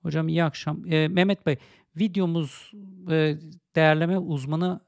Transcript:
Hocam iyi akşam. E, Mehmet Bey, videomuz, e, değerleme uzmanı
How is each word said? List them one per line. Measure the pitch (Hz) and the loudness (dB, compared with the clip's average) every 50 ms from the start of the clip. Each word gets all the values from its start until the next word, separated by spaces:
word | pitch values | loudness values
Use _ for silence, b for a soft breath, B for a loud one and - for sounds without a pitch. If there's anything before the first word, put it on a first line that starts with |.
Hocam | _ 170 147 160 160 160 | _ -2 -2 -2 -2 0
iyi | 160 170 170 | 0 2 0
akşam. | 156 - - - 156 151 - - 175 | 0 -2 -4 -6 -6 -6 -6 -4 0
E, | 160 156 156 156 | 0 2 2 2
Mehmet | 185 180 180 196 202 - _ | 2 2 2 2 2 0 _
Bey, | 165 143 127 b b b b b b _ | -2 -2 -2 b b b b b b _
videomuz, | 156 208 214 175 196 185 170 165 165 156 131 - - - - - 208 196 190 190 185 185 180 | -2 -2 -2 0 0 0 0 0 -2 -2 -4 -6 -14 -20 -20 -20 -20 -20 -20 -20 -16 -4 -2
e, | 160 160 156 156 147 151 160 156 156 - _ _ _ | 0 2 2 2 0 -4 -8 -18 -20 -20 _ _ _
değerleme | 165 160 156 156 156 165 170 185 190 | 4 6 6 6 4 2 2 0 0
uzmanı | 180 - 156 139 127 139 156 160 180 180 170 165 _ | 0 -2 -4 -4 -2 -4 -2 0 0 -2 -2 -4 _